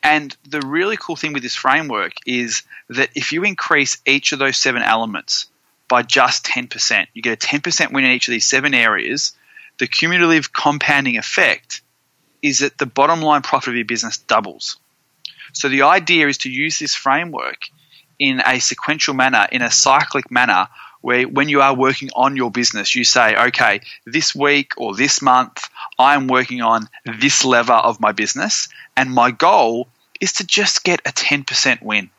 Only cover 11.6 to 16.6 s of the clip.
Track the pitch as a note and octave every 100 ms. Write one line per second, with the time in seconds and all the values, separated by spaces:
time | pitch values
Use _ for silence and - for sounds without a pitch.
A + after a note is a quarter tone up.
11.6 | _ - _ _ _ _ _ _ D3 C3
12.6 | C#3 - C3+ B2 C#3+ E3 D#3 D3 - C3+
13.6 | C3 A#2+ A2 A#2 A2 - _ A2 G2 -
14.6 | - - _ _ _ _ - - - -
15.6 | C#3+ C3+ C#3 F#3 E3+ F3 D3 C3+ C3 B2+